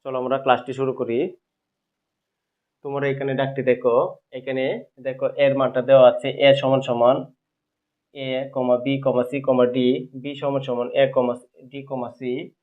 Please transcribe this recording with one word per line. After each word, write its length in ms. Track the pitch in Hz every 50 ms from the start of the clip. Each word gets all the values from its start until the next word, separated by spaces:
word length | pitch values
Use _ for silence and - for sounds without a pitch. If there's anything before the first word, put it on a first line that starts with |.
চলো 140 | _ 135 131 127
আমরা 160 | 127 127 135 135 135
ক্লাসটি 280 | 135 123 120 - - 127 127
শুরু 120 | 135 131 123 127
করি। 180 | 127 110 117 127 160 185 - _ _ _ _ _ _ _ _ _ _ _ _ _ _ _ _ _ _ _ _ _ _ _ _ _ _ _ _ _ _
তোমরা 200 | 143 139 139 139
এখানে 240 | 139 139 139 139 139 135 135
ডাকটি 220 | 135 135 135 - - 131
দেখো, 260 | 120 - - 123 117 127 165 185 - _ _ _ -
এখানে 260 | 127 123 135 131 131 131 143 196 240 - _ _ _ 123
দেখো 200 | 135 127 131 139 131 - - 143
এর 100 | 139 135 135
মানটা 220 | 135 123 - 127 123 127
দেওয়া 160 | 135 135 127 123
আছে 160 | 120 - - 123 123 - 139
এ 20 | 135 139 135
সমান 200 | 139 131 135 131
সমান 340 | 127 135 120 117 117 123 135 - - - _ _ _ _ _ _ _ _ _ _ _ _ _ _ _ _ _
এ, 120 | 143 135 131 131 131 131 135
কমা 240 | 135 135 127 127 123 120
বি, 120 | 123 139 139 135 139
কমা 180 | 135 120 123 123 123
সি, 80 | 143 139 139
কমা 180 | - 127 127 123 123 123
ডি, 120 | 131 123 123 131 143 127 - - 135
বি 100 | 123 143 143 143
সমান 200 | 151 139 139 139 135
সমান 200 | 131 123 120 120 120 - 135
এ, 20 | 139 131 135
কমা 180 | 131 123 120 117 - - _ _ 85 - 123
ডি, 80 | 139 139 139 139
কমা 200 | 139 123 120 117 -
সি 140 | _ 131 123 123 143 175 185 _ _